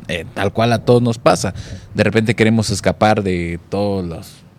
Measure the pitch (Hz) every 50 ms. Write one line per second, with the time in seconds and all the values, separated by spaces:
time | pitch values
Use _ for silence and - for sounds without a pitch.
0 | - - 87 82 73 - - - 98 101 - 110 113 120 117 - - 127 123 120
1 | 123 120 113 - - 160 180 - - 95 - - - - 101 95 - - - -
2 | 104 101 95 113 110 117 - - 151 113 113 113 104 - 101 - - 92 87 -
3 | 107 107 107 117 98 95 92 87 85 85 85 82 - - 98 101 104 101 98 95
4 | 90 82 80 76 - - - - - - _